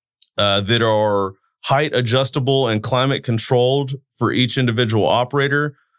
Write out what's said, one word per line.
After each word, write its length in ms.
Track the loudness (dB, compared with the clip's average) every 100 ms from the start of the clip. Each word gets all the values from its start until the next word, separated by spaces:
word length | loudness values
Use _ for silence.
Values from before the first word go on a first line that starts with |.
| _ _ -12 -2
uh, 220 | 0 0
that 200 | 0 0
are 540 | 2 2 2 0 -2 -6 _ _
height 300 | -2 0 0
adjustable 720 | -2 0 0 0 -2 0 0 2
and 140 | -2
climate 420 | -2 0 0 -2
controlled 720 | -2 -4 0 2 2 0 -2 -8 -14 -4
for 160 | -2
each 240 | 0 0 0
individual 500 | 0 0 0 0 2
operator. 720 | 0 0 -2 0 -2 -4 -8 _